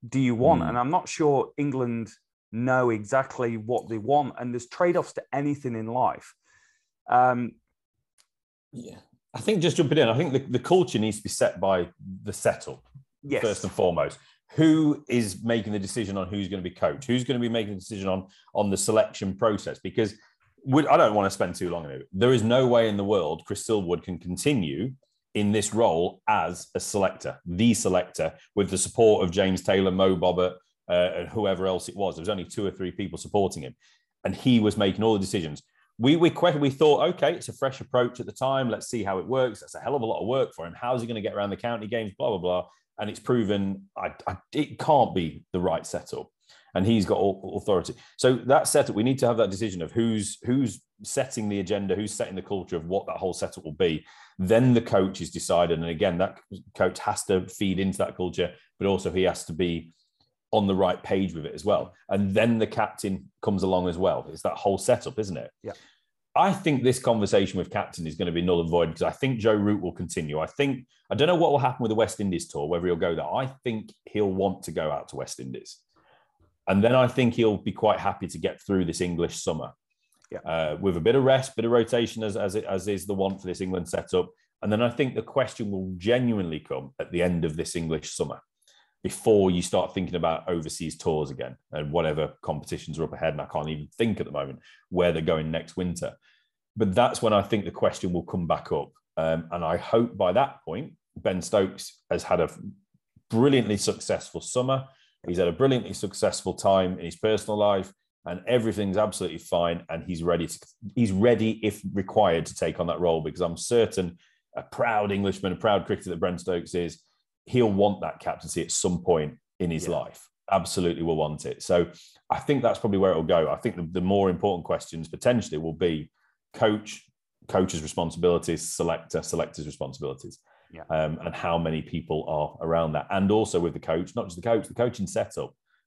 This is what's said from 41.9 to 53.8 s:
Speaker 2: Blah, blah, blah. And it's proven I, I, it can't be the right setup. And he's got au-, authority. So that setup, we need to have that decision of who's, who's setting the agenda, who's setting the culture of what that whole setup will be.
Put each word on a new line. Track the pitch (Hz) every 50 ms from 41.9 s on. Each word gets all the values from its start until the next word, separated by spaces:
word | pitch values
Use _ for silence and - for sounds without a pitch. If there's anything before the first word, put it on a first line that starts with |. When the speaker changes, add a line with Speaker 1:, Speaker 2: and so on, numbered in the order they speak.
| 120 113 110 101 - -
Speaker 2:
Blah, | 139 123
blah, | 104 87
blah. | 87 90 90 90 - - _ _ _ _ _ -
And | 107 104
it's | 107 -
proven | - - 123 120 107 95 104 98 98 98 98 98 - - _
I, | 101 92 85 - - -
I, | - 95 - _ _
it | - 151 147 - 110 -
can't | - - 151 135 113 95 85
be | 95 82 78 73 - - _
the | - 90
right | 87 87 82 80 -
setup. | - - 80 - - - 64 - - _ _ _ _ - - _ _ -
And | 92 95
he's | 113 117 107 90
got | 87 101 -
au-, | 98 98 95 - - 95 95
authority. | 98 - - 98 87 82 - - - - - _
So | - - 127 131 - -
that | 120 139 156 156 -
setup, | - - - - 98
we | 101
need | 113 131 135 135
to | 131
have | 117 117 113
that | 107 95
decision | 95 95 113 104 92 87
of | 82 -
who's, | - 113 117 117 110 107 101 - - - -
who's | 123 127 139 131 107 92 - _ _ _ _
setting | 104 - - 139 127 - - 120 107 104
the | 101 101
agenda, | 92 87 104 101 101 98 92
who's | 98 107 104 -
setting | - 113 - 95
the | 92
culture | - - 101 92 87 - 92
of | 82 80
what | 85 95 98 -
that | - 82 82
whole | 95 92 85
setup | - 98 - - 92 -
will | 80
be. | 76 78